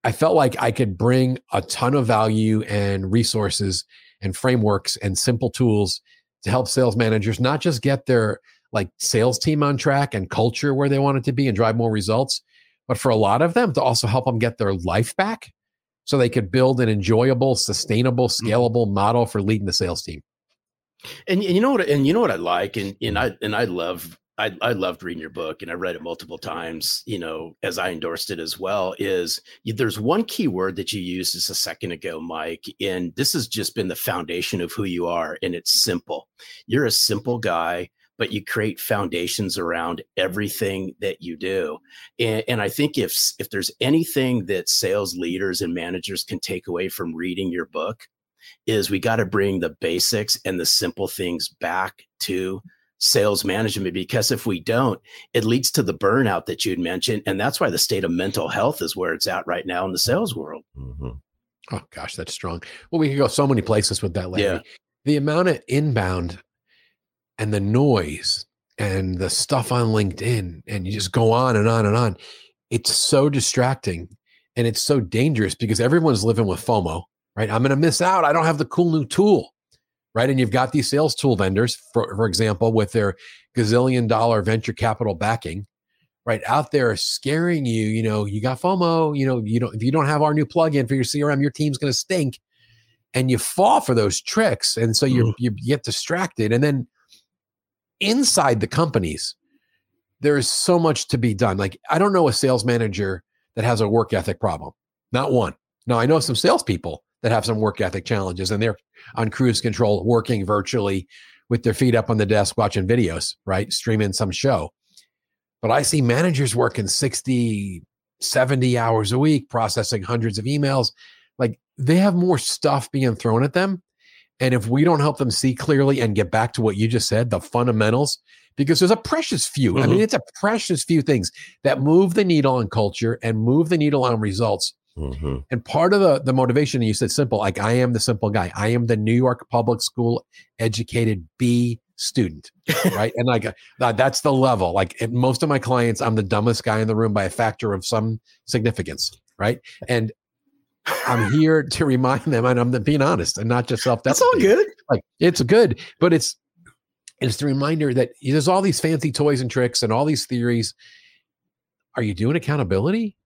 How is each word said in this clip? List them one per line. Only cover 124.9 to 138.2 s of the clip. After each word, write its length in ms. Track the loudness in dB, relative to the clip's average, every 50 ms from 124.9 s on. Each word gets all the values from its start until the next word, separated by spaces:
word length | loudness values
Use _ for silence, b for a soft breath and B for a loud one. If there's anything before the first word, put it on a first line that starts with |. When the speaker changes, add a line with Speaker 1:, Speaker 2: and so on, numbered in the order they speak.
| 4 4
Speaker 1:
help 180 | 2 2 2
them 140 | 0 -2 -2
see 240 | 0 0 0 0 0
clearly 460 | 0 0 2 2 4 4 4 2 2
and 140 | 0 0 2
get 160 | 0 0 2
back 220 | 2 0 0 0 0
to 80 | 0
what 140 | 0 0 2
you 100 | 2 0
just 200 | 2 2 0 0
said, 220 | 0 0 0 0 0
the 100 | -2 -4
fundamentals, 800 | -4 -2 0 0 2 2 2 4 4 4 4 2 2 0 -2 _ b b b b b b b
because 240 | -2 2 2 4 4
there's 120 | 6 4
a 60 | 4
precious 500 | 2 0 -2 -2 -2 -2 -2 -2 -4 -4
few, 300 | -4 0 0 2 2 4 4
I 20 | 4
mean, 40 | 4 4
Speaker 3:
Mm-hmm. 60 | 4
Speaker 1:
it's 120 | 4 2 0
a 80 | -4 -4 -8 _
precious 480 | -2 -2 0 0 0 0 -2 -2 -2 0
few 180 | 2 2 2
things 300 | 4 2 0 0 0 -4 B B B B B B 0
that 180 | 0 0 2
move 320 | 2 4 6 6 6 4 2
the 100 | 2 2
needle 320 | 4 4 4 4 4 2
on 120 | 2 0
culture 500 | 0 0 0 0 0 -2 -2 -2 -2 -2 -2 -2
and 160 | -2 -2 0
move 300 | 2 4 4 4 4 2
the 80 | 2
needle 260 | 2 2 2 2 2 2
on 160 | 2 2 0
results. 540 | 0 -2 0 0 0 0 0 0 -2 -8 _ _ _ _ _
Speaker 3:
Mm-hmm. 400 | -8 -8 -8 -6 -6 -4 -4 -4 -6 -6 _
Speaker 1:
And 160 | -6 -6 -6
part 280 | -4 0 0 2 4 4
of 80 | 4
the, 180 | 4 4 4 2
the 140 | 2 0 2
motivation, 500 | 2 2 4 4 2 2 2 0 0 0
you 100 | 0 0
said 160 | 0 -2 -2
simple, 280 | 0 0 0 0 0 0
like, 200 | 0 -2 -2 0
"I 120 | 0 2
am 220 | 2 2 2 2 0
the 60 | 0
simple 300 | 0 0 0 0